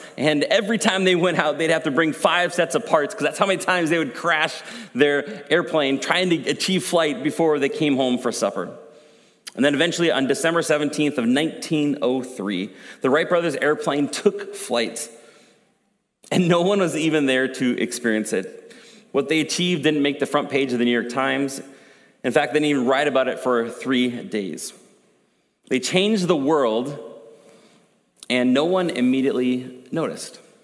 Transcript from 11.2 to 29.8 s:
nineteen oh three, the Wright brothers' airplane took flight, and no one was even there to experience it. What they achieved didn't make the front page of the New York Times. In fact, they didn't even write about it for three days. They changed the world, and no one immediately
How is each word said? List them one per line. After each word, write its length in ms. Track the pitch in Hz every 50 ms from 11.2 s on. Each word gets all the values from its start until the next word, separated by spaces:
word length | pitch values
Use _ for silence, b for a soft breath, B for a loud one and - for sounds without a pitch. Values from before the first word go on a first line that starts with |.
| 117
nineteen 720 | 117 127 139 160 156 - - - - 165 151 147 147 135 -
oh 220 | - 123 127 131 120
three, 480 | - - - 95 104 98 90 95 - B B B B B B
the 100 | - 131
Wright 180 | 127 156 175 165
brothers' 280 | 180 170 170 170 135
airplane 500 | - 131 147 156 151 - 165 139 147 143
took 480 | 139 - - - 208 196 - - - -
flight, 560 | - - - 117 120 113 - - - - - - b b b b b b b b b b b _ _ _ _ _ _ _ _ _ _ - -
and 160 | - 175 180
no 160 | 165 170 170 175
one 160 | 196 208 202
was 160 | 185 165 143
even 320 | 156 156 160 151 156 143
there 220 | 135 131 127 131 127
to 340 | - - 135 123 120 - 110
experience 500 | 113 - - - 117 110 107 107 - -
it. 400 | 95 95 - - - - B B B B B B B B _
What 180 | - 143 139 139
they 120 | 160 156
achieved 420 | 151 156 - - 180 180 180 156 131
didn't 200 | 156 151 147 139
make 180 | 147 139 -
the 60 | 139
front 220 | 139 - 147 135 -
page 240 | 135 135 139 135 131
of 60 | 117
the 60 | 120
New 80 | 120 120
York 160 | 117 107 -
Times. 520 | 120 131 131 135 135 135 139 135 135 - - B B B B B B B B B B B -
In 80 | 127
fact, 220 | 117 151 147 - 135
they 80 | 151
didn't 100 | 151 151
even 160 | 147 135 120
write 220 | 123 135 135 147 147
about 180 | 127 131 131
it 140 | 127 110 -
for 280 | - 127 123 117 117 117
three 420 | - - - 131 135 123 123 123
days. 600 | 120 113 - - - 107 98 90 76 - - - - - - - _ _ _ _ _ _ _ _ _ _ _ _ _ _ _ -
They 120 | 139 127
changed 480 | 127 - - 180 196 208 226 202 180 165
the 80 | 180
world, 640 | 147 135 143 160 147 131 113 107 117 127 143 147 - - - - - - B B B B B B B B B B B B B B _ _ _ _ _ - -
and 240 | 123 127 123 127 127
no 120 | 139 151
one 260 | 170 185 185 180 165
immediately 920 | 135 127 123 127 131 135 131 135 - 123 127 127 127 127 127 - - -